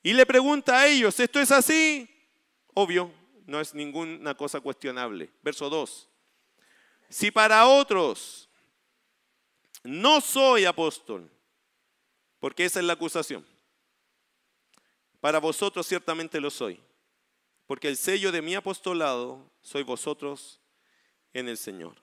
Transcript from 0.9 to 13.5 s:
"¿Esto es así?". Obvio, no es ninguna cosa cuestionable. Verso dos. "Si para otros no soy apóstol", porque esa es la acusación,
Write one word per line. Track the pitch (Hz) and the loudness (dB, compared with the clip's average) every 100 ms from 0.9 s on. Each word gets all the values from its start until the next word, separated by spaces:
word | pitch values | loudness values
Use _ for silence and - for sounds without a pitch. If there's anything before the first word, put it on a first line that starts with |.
| 285 220 - | 6 2 2
"¿Esto | 240 285 | 0 2
es | 269 | 4
así?". | 269 240 320 311 294 240 _ _ _ _ _ _ | 4 4 2 2 0 -8 _ _ _ _ _ _
Obvio, | - 196 175 175 160 _ _ - | -2 0 0 -2 -12 _ _ -12
no | 147 | -8
es | 151 | -8
ninguna | 147 147 143 165 165 147 135 | -10 -10 -8 -10 -10 -10 -8
cosa | 147 143 | -8 -8
cuestionable. | 135 131 135 127 123 98 76 _ | -10 -10 -10 -8 -8 -10 -14 _
Verso | 147 147 143 | -10 -8 -6
dos. | 156 135 - _ _ _ _ _ _ _ _ _ _ _ | -6 -8 -12 _ _ _ _ _ _ _ _ _ _ _
"Si | - 208 | -4 -2
para | 220 214 220 240 | 2 4 8 8
otros | 277 277 196 156 98 - - - _ _ _ _ _ _ _ _ _ _ _ _ - | 6 4 0 0 -4 -12 -20 -20 _ _ _ _ _ _ _ _ _ _ _ _ -20
no | 123 151 233 302 | -12 0 4 4
soy | - 269 269 240 | 4 2 4 6
apóstol", | 190 170 160 - _ 104 82 _ _ _ _ _ _ _ _ _ _ _ | 4 2 -2 -4 _ -14 -14 _ _ _ _ _ _ _ _ _ _ _
porque | 139 139 | -10 -2
esa | 175 185 | -2 0
es | 175 | -2
la | |
acusación, | 170 165 170 151 117 76 | -2 -4 -6 -8 -10 -16